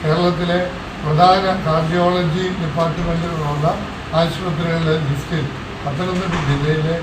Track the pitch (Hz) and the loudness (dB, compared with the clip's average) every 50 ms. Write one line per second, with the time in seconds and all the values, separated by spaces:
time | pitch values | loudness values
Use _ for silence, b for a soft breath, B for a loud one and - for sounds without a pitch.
0 | - 156 156 170 175 175 170 170 175 175 175 180 180 180 - - - - - - | 2 2 2 4 4 2 2 0 0 0 0 0 0 -2 -4 -8 -10 -10 -10 -6
1 | - 151 151 151 175 185 185 190 190 190 185 190 - 160 156 160 160 160 165 180 | -4 0 4 6 8 8 8 6 4 0 0 0 0 0 0 2 0 2 2 2
2 | 175 175 180 180 175 165 151 180 185 185 185 180 170 160 139 165 165 165 156 165 | 2 4 2 2 0 0 0 0 -2 -2 -2 -2 -4 -4 0 0 0 0 0 -2
3 | 170 170 170 165 165 175 170 156 151 147 143 147 151 165 185 202 - - - - | -2 -2 0 0 -2 -2 -4 -4 -2 -2 -2 0 0 0 0 0 -4 -8 -8 -10
4 | - - - 160 170 165 143 - 185 180 160 147 170 165 165 165 165 156 160 165 | -10 -2 0 2 2 2 0 -4 -4 -4 -2 -2 -2 -2 0 0 0 0 0 0
5 | 156 135 143 139 - - 185 156 135 139 - - - - - - - 143 139 139 | 0 0 -2 -2 -2 -4 -4 -2 -2 -4 -6 -8 -10 -10 -10 -8 -6 -6 -4 -4
6 | 180 180 185 180 190 180 165 170 151 139 143 139 143 151 156 156 151 160 170 170 | -2 -2 -2 -2 -2 -2 -2 -2 0 0 0 0 2 0 0 2 2 0 -2 -2